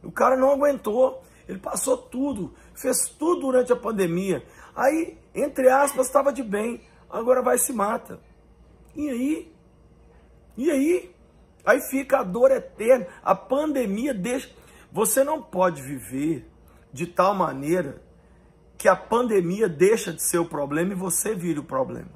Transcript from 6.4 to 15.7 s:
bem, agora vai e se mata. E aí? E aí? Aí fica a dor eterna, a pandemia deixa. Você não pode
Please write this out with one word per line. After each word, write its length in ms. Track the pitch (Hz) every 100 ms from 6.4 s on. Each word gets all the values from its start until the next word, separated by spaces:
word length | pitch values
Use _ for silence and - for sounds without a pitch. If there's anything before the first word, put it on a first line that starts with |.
bem, 380 | 233 202 220 233 - - _
agora 320 | 196 226 254
vai 140 | 247
e 60 | 247
se 120 | -
mata. 460 | 247 202 233 - 185 _ - _ _ _ _ - -
E 120 | 294
aí? 460 | 240 262 320 - - _ _ _ _ - - _ - _ -
E 120 | 285
aí? 420 | 285 285 359 - - _ _ _ _
Aí 160 | - 233
fica 360 | - 262 269 269
a 60 |
dor 260 | 208 190 262
eterna, 560 | 262 - - 220 254 190 -
a 140 | - -
pandemia 760 | - 262 311 277 226 196 277
deixa. 380 | 226 190 254 - - - - -
Você 320 | 165 214 269
não 180 | 277 311
pode 400 | - 180 185